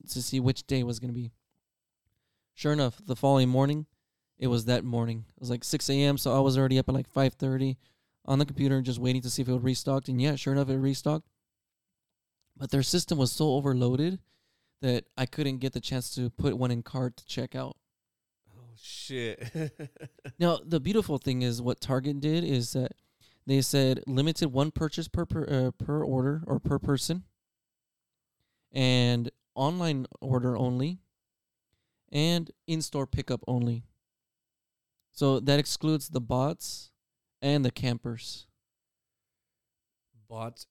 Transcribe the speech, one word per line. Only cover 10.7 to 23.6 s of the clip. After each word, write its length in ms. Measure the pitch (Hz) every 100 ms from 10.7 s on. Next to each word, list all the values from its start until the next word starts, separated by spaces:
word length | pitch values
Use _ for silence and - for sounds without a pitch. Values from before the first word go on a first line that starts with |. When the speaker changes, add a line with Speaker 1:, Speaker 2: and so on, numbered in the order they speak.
| 135
Speaker 1:
restocked. 500 | 135 131 147 156 - _ _ _ _ _ _ _ _ _ _ _ _ -
But 140 | 139
their 120 | 139
system 340 | 127 175 - 156
was 140 | 127
so 220 | - 156
overloaded 640 | 131 139 127 120 127 165 190 _ _ _ _ _ -
that 240 | 131 123 - -
I 100 | 127
couldn't 340 | - 143 131
get 140 | 131
the 60 | 123
chance 340 | - 131 120 -
to 140 | 123
put 260 | - 143 113
one 140 | 127
in 100 | 117
cart 360 | - 131 127 -
to 80 | -
check 280 | - 123 131
out. 220 | 127 - _ _ _ _ _ _ _
Speaker 2:
Oh, 240 | 117 120 117
shit. 760 | - - - 131 117 - 117
<laughs> 380 | 160 156 - 147 - 139 _ 135 -
Speaker 1:
Now, 200 | 170 156 151
the 140 | 165
beautiful 380 | 131 220 - 131
thing 240 | - 127
is 200 | 127 117
what 200 | 123 -
Target 380 | - 131 139 143
did 240 | 151 165
is 300 | 170 131 120
that 200 | 135 127 - _ _ _ _ -
they 160 | 135